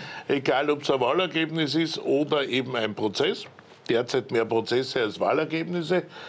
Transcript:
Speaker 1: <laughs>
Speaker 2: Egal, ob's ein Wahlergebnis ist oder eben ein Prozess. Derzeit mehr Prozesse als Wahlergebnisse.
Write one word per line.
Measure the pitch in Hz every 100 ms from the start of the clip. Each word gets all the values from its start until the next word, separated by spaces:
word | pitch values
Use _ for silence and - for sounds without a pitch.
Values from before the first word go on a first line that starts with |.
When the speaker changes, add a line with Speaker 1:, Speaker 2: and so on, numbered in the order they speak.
| -
Speaker 1:
<laughs> | - -
Speaker 2:
Egal, | 139 131 135 147
ob's | 147 123
ein | 139
Wahlergebnis | 123 156 185 160 160 160 151 147
ist | 165 -
oder | - 135 147 147
eben | 131 120 123
ein | 123 110 101
Prozess. | 107 92 147 220 - - - - -
Derzeit | 117 120 135 -
mehr | 120
Prozesse | 110 113 110 120 131 135
als | 110 90
Wahlergebnisse. | 95 135 156 160 165 175 156 180 170 -